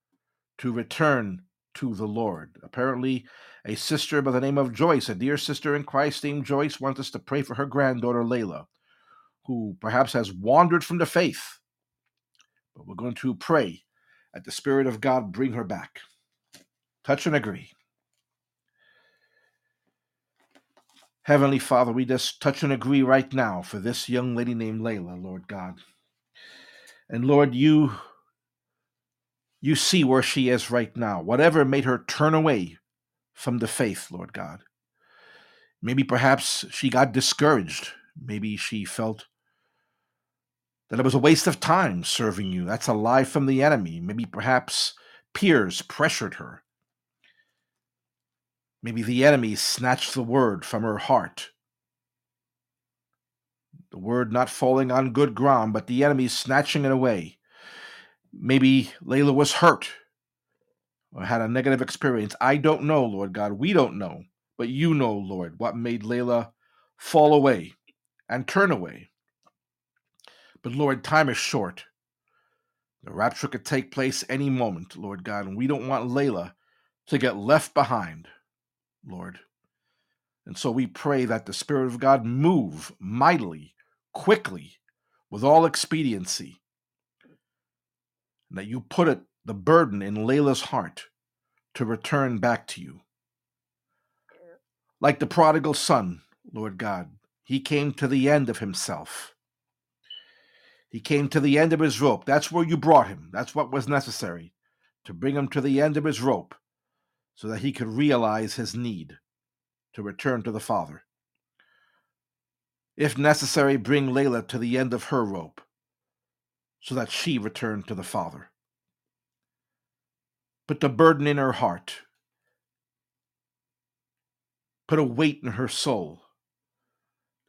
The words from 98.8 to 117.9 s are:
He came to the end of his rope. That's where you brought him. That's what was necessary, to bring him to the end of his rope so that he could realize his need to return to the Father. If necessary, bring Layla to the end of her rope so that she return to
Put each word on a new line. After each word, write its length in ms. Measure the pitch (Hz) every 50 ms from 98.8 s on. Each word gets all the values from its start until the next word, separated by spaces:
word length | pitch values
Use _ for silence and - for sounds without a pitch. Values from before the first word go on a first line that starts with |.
| - - 87 76 78 - - - - - _ _ _ _ _ _ _ _ _ _ _ _ _ _ _ - - - _ _ _ _ _ _ _ _ _ _ _ _ _ -
He 100 | - 113
came 280 | - - 147 143 143 139
to 100 | - 156
the 180 | 139 143 139
end 160 | 151 160 165 160
of 60 | 156
his 200 | 160 143 98 104
rope. 240 | 143 131 107 92 -
That's 280 | - 139 151 - -
where 120 | 160 175 170
you 140 | 160 170
brought 300 | 147 - 160 156 135 110
him. 240 | 98 98 73 80 82 92
That's 220 | 107 123 - -
what 160 | 151 139 120
was 160 | 131 143 113
necessary, 680 | 123 143 139 - 123 - - 113 90 85 85 82 85 _ _ _ _ _ _ _ _ _ _ -
to 80 | - 90
bring 220 | 85 131 139 139
him 120 | 143 139
to 120 | 135 - 147
the 220 | 131 143 135 139
end 160 | 151 156 147
of 60 | 156 147
his 180 | 156 135 107
rope 320 | 123 139 113 87 - _ - _ _ _ _ _ _ _ _ _ _ _ _ _ _ _ _
so 140 | - -
that 140 | 107 110 92
he 100 | 117 139
could 160 | - - 120
realize 680 | 110 107 127 147 147 131 120 113 107 107 110 110 104 -
his 220 | 120 113 107 101
need 420 | 120 120 117 104 85 78 69 - _ _ _ _ _ _ _ _ _ _ _ _ _ _ _ -
to 100 | 113 101
return 400 | 101 95 - - 139 127 117 95
to 80 | 120
the 80 | 107 107
Father. 420 | - - 113 95 80 73 73 - _ _ _ _ _ _ _ _ _ _ _ _ _ _ _ _ _ _ _ _ _ _ _ _ _ _ _ _ _ _ _ _ _ _ _ _ _ _ _
If 220 | - 151 143 113
necessary, 580 | 131 143 151 147 147 143 139 - 160 139 139 139
bring 340 | 123 98 117 147 143 135 131
Layla 380 | 127 139 143 135 120 113 - -
to 100 | 127 117
the 180 | 120 117 123
end 160 | 127 131 123 123
of 120 | 113 -
her 200 | - 139 127 113
rope 360 | 101 95 90 80 - _ - _ _ _ _ _ _ _ _ _ _ _ _ _ _ _ _ _ _ _ _ _ _ _ _
so 140 | - - 127
that 160 | 127 113 113
she 300 | - - - 175 139 117
return 420 | 101 107 - - 120 110 110 101 92
to 120 | -